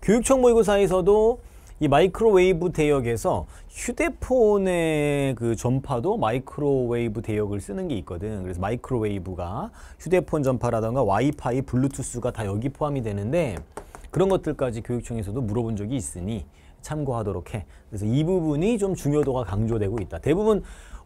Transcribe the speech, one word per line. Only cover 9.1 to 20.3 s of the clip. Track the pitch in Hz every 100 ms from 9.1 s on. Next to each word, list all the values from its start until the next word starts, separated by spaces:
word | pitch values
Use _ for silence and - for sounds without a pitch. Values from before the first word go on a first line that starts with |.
| 98 92 87 87 117 226 - - -
휴대폰 | 160 180 151 160
전파라던가 | 131 123 120 113 110 135
와이파이, | 104 101 143 143 131 131
블루투스가 | 135 123 135 - 120 120 120
다 | 110 101
여기 | 104 131
포함이 | - 147 139
되는데, | 117 101 104 170 139 80 - - - - -
그런 | 156 190
것들까지 | 185 160 - 131 110
교육청에서도 | 113 120 117 117 98 120
물어본 | 107 110 113 104
적이 | 104
있으니 | 135 - 90 90 113 - - - -
참고하도록 | - 151 135 117 104 92 -
해. | 107 - - -
그래서 | 104 107
이 | 135
부분이 | 156 185 156 147 202 233
좀 | 196 170
중요도가 | 143 147 135 127
강조되고 | 95 101 110 113 98 113
있다. | 90 82
대부분 | 139